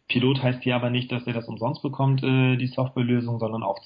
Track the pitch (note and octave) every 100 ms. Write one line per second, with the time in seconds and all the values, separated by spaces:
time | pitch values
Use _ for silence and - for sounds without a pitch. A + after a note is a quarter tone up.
0 | - A#2 B2+ C3 B2+ B2 B2+ B2 A#2+ B2
1 | B2 B2 - A#2 A#2 A2+ A#2+ - C#3+ C3+
2 | C3+ C3+ C3+ C3 B2+ B2 B2+ - C3 B2+
3 | A#2+ B2 A#2 A#2 A2 A2+ G2+ -